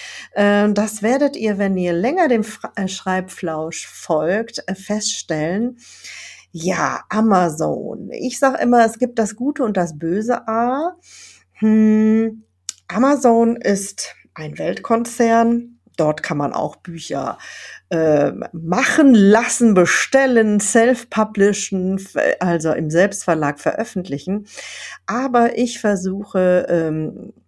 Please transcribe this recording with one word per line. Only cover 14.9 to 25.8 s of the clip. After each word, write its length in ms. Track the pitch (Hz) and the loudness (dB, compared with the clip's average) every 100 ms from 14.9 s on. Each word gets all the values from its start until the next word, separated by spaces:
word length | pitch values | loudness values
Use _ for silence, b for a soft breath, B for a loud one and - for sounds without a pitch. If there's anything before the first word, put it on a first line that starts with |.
| 226 233 - 233 226 233 233 233 - _ - | -2 -2 0 2 4 4 0 -4 -16 _ -2
Dort 260 | 151 156 | -2 -2
kann 140 | - 151 | -4 -4
man 160 | 143 | -2
auch 240 | - 151 - | -4 -6 -8
Bücher, 640 | - 165 - 139 135 - B B B B _ | -14 -14 -8 -6 -6 -8 B B B B _
äh, 420 | 165 160 151 147 190 - | 0 4 4 2 -2 -10
machen 600 | 170 165 185 269 - 277 | -10 -4 -2 2 6 8
lassen, 600 | 233 196 214 240 - 233 | 8 8 6 4 2 4
bestellen, 880 | 190 - - - 269 269 240 220 208 | 6 4 2 2 2 4 4 4 2
self-publishen, 1300 | 208 233 233 240 - - 214 214 202 202 - 190 185 190 | 2 4 4 2 -2 -2 -2 2 2 2 -4 -4 -2 -4
f-, 200 | 190 - - - | -4 -2 -2 0
also 320 | 180 170 160 | 0 0 0
im 180 | 151 156 | -2 0
Selbstverlag 720 | 156 196 196 - 160 147 147 | 2 2 0 -2 0 -2 -2
veröffentlichen. 880 | - - 233 - 175 143 - 202 208 B B B B B - | -4 -4 -6 -8 -8 -8 -6 -6 -8 B B B B B -8
Aber 500 | 214 269 240 233 - | -6 0 2 2 0
ich 240 | 240 - | -4 -2